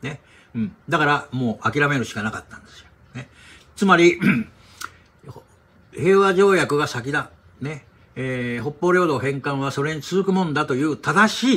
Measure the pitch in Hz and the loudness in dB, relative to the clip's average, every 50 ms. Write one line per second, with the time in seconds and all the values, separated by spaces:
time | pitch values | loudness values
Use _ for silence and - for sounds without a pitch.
0 | - - - - - _ _ - _ _ _ 120 110 95 - - _ - 160 160 | -12 -12 -12 -12 -16 _ _ -20 _ _ _ -6 -6 -6 -6 -12 _ -4 -2 0
1 | 151 147 147 143 - - - 131 127 117 107 - - 117 117 147 147 143 143 135 | 2 2 2 0 -2 -6 -6 -4 -2 -2 -4 -4 -4 -4 0 0 0 0 0 -2
2 | 113 - - 113 104 107 - - - - - - - - - - - - - _ | -2 -4 -6 -6 -6 -6 -8 -8 -14 -18 -20 -20 -20 -20 -20 -20 -20 -20 -20 _
3 | - _ - 127 - - _ - - - - - - - _ - 208 196 180 170 | -20 _ -16 -16 -16 -16 _ -20 -20 -20 -20 -20 -20 -20 _ -2 2 4 6 6
4 | 170 175 - - 185 196 175 120 110 - - _ - - - - - - - - | 6 6 4 4 2 2 2 2 -2 -4 -10 _ -20 -20 -18 -18 -18 -18 -18 -20
5 | _ _ _ _ - - - - - _ _ _ _ _ _ _ _ _ - - | _ _ _ _ -20 -20 -20 -20 -20 _ _ _ _ _ _ _ _ _ -8 -2
6 | - 180 196 196 196 196 185 180 202 196 190 175 143 - 147 147 151 139 - 123 | 2 4 6 6 6 4 4 4 4 6 6 4 2 2 0 0 -2 -2 -4 -8
7 | 113 135 143 151 - - - _ _ - _ _ 127 143 156 139 - _ _ _ | -6 -4 -4 -4 -4 -6 -12 _ _ -20 _ _ -10 -10 -10 -12 -16 _ _ _
8 | - _ _ 127 131 131 127 127 123 123 120 120 107 147 - - 170 180 180 185 | -20 _ _ -10 -8 -8 -6 -6 -6 -6 -6 -6 -6 -8 -6 -2 0 2 2 2
9 | 180 165 143 120 120 139 139 139 123 151 143 135 135 139 131 139 143 151 160 151 | 2 2 0 -2 -2 -4 -4 -4 -6 -6 -4 -4 -4 -4 -4 -4 -4 -4 -4 -6
10 | - - 175 190 190 196 185 190 185 165 143 - - - 131 127 147 156 139 - | -8 -4 -2 -2 0 0 0 0 0 0 -2 -2 -2 -2 -2 -2 -2 -2 -2 -4
11 | - - - 196 208 214 - - 226 262 254 | -4 -2 2 4 4 2 2 0 0 2 2